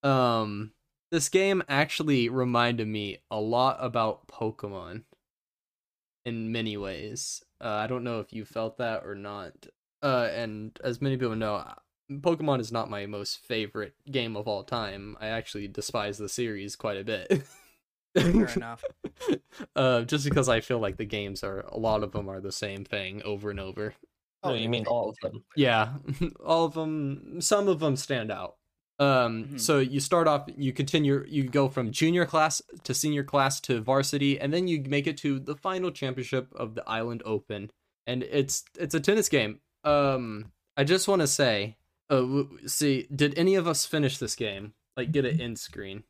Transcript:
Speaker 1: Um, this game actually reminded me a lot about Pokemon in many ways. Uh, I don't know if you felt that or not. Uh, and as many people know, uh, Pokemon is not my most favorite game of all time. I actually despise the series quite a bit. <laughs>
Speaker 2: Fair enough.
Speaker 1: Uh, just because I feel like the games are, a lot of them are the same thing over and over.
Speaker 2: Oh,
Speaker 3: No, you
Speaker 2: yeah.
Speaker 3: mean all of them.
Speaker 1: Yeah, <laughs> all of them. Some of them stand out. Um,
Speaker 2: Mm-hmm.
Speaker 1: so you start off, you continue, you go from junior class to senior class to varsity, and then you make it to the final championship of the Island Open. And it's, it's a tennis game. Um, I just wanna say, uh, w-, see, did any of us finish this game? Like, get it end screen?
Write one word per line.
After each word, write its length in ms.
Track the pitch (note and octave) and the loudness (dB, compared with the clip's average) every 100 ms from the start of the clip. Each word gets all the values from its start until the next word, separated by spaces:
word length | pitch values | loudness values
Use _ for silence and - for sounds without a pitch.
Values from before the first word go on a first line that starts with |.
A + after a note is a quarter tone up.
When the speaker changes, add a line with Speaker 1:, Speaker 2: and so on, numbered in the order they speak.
Speaker 1:
Um, 680 | C#3 C3+ B2 A2+ G#2+ G2+ G#2+ _ _ _ _ | 4 4 4 2 0 -6 -10 _ _ _ _
this 180 | E3+ C#3+ | -2 2
game 340 | F#3 F#3+ F#3+ - | 2 4 2 2
actually 600 | C#3 D3 - D#3 C#3 A#2 | 0 0 0 2 4 4
reminded 580 | C3 B2 A#2+ A#2+ A#2 A2 | 2 2 4 2 2 -2
me 320 | G#2+ G#2 F#2+ _ | -2 -4 -8 _
a 100 | G#2+ | -4
lot 380 | G#2+ A#2+ C3 C3 | 0 2 2 2
about 480 | B2+ A#2 A2 - - | -2 0 0 -2 -12
Pokemon 720 | - A2 A2 G#2 G2 E2 G2 - _ _ _ _ _ _ _ _ _ _ _ | -6 -6 -6 -10 -10 -12 -14 -16 _ _ _ _ _ _ _ _ _ _ _
in 280 | - A#2 A2+ | -8 -6 -4
many 240 | A#2 A2 G#2 | -2 -2 -4
ways. 680 | G2 F2 G#2 C3+ - - _ _ | -6 -8 -10 -8 -8 -10 _ _
Uh, 80 | B2 | -6
I 180 | G#2 A2 | -2 -2
don't 180 | B2+ | -4
know 160 | A#2+ A2+ | -4 -6
if 120 | G2 | -6
you 120 | A2 | -10
felt 340 | G#2 - A2 - | -8 -4 -6 -4
that 260 | A#2+ A2 | -4 -4
or 100 | F2 | -6
not. 520 | G2+ G2+ G2+ F2 - - _ _ _ | -10 -10 -10 -12 -16 -20 _ _ _
Uh, 260 | D3 B2+ A#2 | 0 2 2
and 460 | - A2+ G#2+ A2 - | -2 -6 -6 -10 -8
as 160 | C3 A#2 | -6 -2
many 140 | C#3 C3 | -2 0
people 180 | B2+ A2 | -2 0
know, 200 | G#2+ G#2 | -2 -2
uh, 180 | - - _ _ _ | -6 -16 _ _ _
Pokemon 480 | C#3+ C#3+ E3 D#3 C3 | -4 0 0 2 0
is 140 | A2 | 0
not 180 | A#2 A2 | -4 -4
my 160 | G#2 G2+ | -6 -6
most 320 | G#2 G2+ - | -8 -8 -10
favorite 560 | - A2+ G#2 - G#2 _ - | -4 -4 -2 -4 -8 _ -6
game 260 | C3+ A#2 G#2+ | -4 -2 -4
of 120 | G#2+ | -4
all 160 | G#2 | -4
time. 520 | G2 A#2+ G#2+ G2 G2+ G#2+ | -2 -4 -4 -8 -12 -8
I 80 | A2 | -4
actually 400 | A2+ A2 G#2 G2+ | -4 -6 -8 -8
despise 500 | G2 G#2 A#2+ G#2 G2+ | -8 -4 -4 -4 -6
the 100 | - | -8
series 460 | - A#2+ G#2 G2+ | -4 -4 -4 -8
quite 220 | - A2+ G2 | -8 -6 -6
a 80 | |
bit. 400 | G#2 G#2+ F#2 F#3 - - _ _ | -4 -4 2 0 0 -20 _ _
<laughs> 360 | _ _ _ F#3 | _ _ _ 2
Speaker 2:
Fair 300 | F3 F#3 G#3 | 6 6 4
enough. 360 | - A#2 A#2 C#5 - - _ B4 E4+ _ - - - | 0 -6 -10 -12 -12 -16 _ -2 -2 _ -18 -8 2
Speaker 1:
Uh, 260 | C3 B2 | 4 4
just 220 | A#2+ D3+ | 2 0
because 240 | C#3+ C#3+ B2+ | 2 2 4
I 100 | A2+ | 2
feel 200 | - A#2+ | 2 -2
like 160 | G#2+ F#2+ | -2 -4
the 80 | |
games 400 | G#2+ G#2 G2+ G2 | -6 -4 -6 -6
are, 160 | G2+ G2 - | -6 -8 -8
a 100 | F#2+ | -2
lot 240 | A2+ G#2+ | 2 2
of 80 | G#2 | 0
them 180 | G#2+ G2 | -4 -6
are 120 | F#2+ | -8
the 100 | F#2+ | -8
same 340 | - G#2 G2 | -6 -6 -8
thing 380 | G2 G#2+ F#2 G2+ | -6 -6 -6 -8
over 260 | G2+ G2+ G#2 | -6 -6 -4
and 100 | G2+ | -6
over. 340 | F#2+ F#2+ G#2+ - - _ _ _ | -8 -6 -8 -8 -20 _ _ _
Speaker 2:
Oh, 60 | F#3 | -2
Speaker 3:
No, 60 | A#2+ | -2
you 60 | |
Speaker 2:
yeah. 40 | A2+ | 0
Speaker 3:
mean 180 | A#2+ A2 | -2 0
all 240 | A#2+ G#2+ | -2 -2
of 60 | - | -6
them. 220 | - A#2 _ | -10 -10 _
Speaker 1:
Yeah, 400 | - C3+ A2+ A2 C#3 - C#3 | 2 4 4 2 -2 -8 -4
<laughs> 260 | E3+ - | -4 -6
all 200 | - E3 | 0 2
of 100 | E3 | 2
them. 680 | D#3+ D#3+ D#3 C#3+ C#3 - F3 | 0 -4 -2 -4 -6 -10 -6
Some 280 | - G#3 G3+ | 2 2 4
of 100 | E3+ | 2
them 160 | D#3 C3 | 2 0
stand 360 | - C3 G#2+ | -2 -4 -4
out. 240 | G2+ F#2 - _ _ _ _ | -6 -8 -12 _ _ _ _
Um, 460 | C#3 C3 A#2+ A2+ | 4 6 4 0
Speaker 2:
Mm-hmm. 120 | A2+ C#3+ | -6 -4
Speaker 1:
so 200 | A2 D3 | 4 4
you 200 | C3 C#3 | 4 0
start 260 | C3+ F3 E3 | 2 4 6
off, 220 | C#3+ C#3+ - | 4 0 -4
you 160 | C#3 | -2
continue, 500 | B2+ C#3 D#3+ D3 C#3 C#3 | 0 0 4 4 2 0
you 160 | D3 | -2
go 240 | C3 C#3+ C#3 | 2 4 4
from 220 | C#3 A#2 | 2 -2
junior 340 | - D#3+ F3 E3+ | 2 2 4 4
class 340 | D#3+ D#3 D3+ - E3+ | 4 2 0 -8 -20
to 100 | - | -4
senior 300 | B2+ D#3 D3 | -2 0 0
class 340 | C#3 C#3+ C3+ C3+ | 2 4 2 0
to 180 | - B2 | 0 0
varsity, 580 | A2 C3+ C#3+ C#3+ C#3 C#3 | 4 2 2 2 2 2
and 120 | C#3 | 0
then 140 | D#3+ F3+ | 0 2
you 160 | D#3+ C3+ | 0 0
make 180 | C#3+ D3 | 0 0
it 100 | D3 | -2
to 200 | D3 C3+ | -2 -2
the 160 | C3+ | -2
final 360 | D3 F#3 F#3 F3+ | -6 -4 -2 -4
championship 560 | - C3+ B2+ B2 C3 B2 | -4 -4 -4 -2 -2 -2
of 200 | - A#2 | -8 -8
the 120 | A2+ - | -6 -4
Island 340 | A2+ A#2 A#2 | -2 -2 -6
Open. 460 | A2+ G#2+ - G#2 G#2 _ _ _ - | -2 -4 -2 -8 -8 _ _ _ -6
And 160 | B2+ | -4
it's, 400 | - C#3+ C#3 - - - | 0 0 0 -2 -8 -8
it's 180 | D#3 | -2
a 60 | E3 | 0
tennis 280 | C#3+ G#3+ G3 | 2 2 4
game. 300 | C#3+ G#2+ G#2 _ _ | 2 2 -4 _ _
Um, 680 | D3+ D3 C#3 C3 A#2+ G#2+ A2 _ _ - | 2 4 4 2 -2 -8 -12 _ _ -2
I 80 | |
just 240 | C#3 F#3 G3 | 4 4 4
wanna 180 | G3 D3 | 4 4
say, 480 | - C3+ G#2+ G#2 - _ _ _ | 4 4 4 0 -6 _ _ _
uh, 60 | C#3 | 2
w-, 420 | B2+ C#3 C#3 E2 - | 4 2 0 -6 -6
see, 400 | - D3 C3+ - | 0 2 2 0
did 240 | C#3+ D3 C#3+ | 2 2 4
any 160 | F3+ | 4
of 120 | F#3+ E3+ | 4 2
us 200 | D3+ - | 0 0
finish 320 | D#3 C#3 C3+ | 2 0 0
this 160 | A#2 | -6
game? 400 | - A2 G2 G#2 _ _ - | -4 -4 -6 -12 _ _ -8
Like, 140 | A#2+ | 0
get 120 | D3+ | 2
it 160 | C3 D#3+ | 2 0
end 180 | A#2+ A2 | -2 -8
screen? 440 | - - G2+ G2 - | -10 -12 -12 -12 -14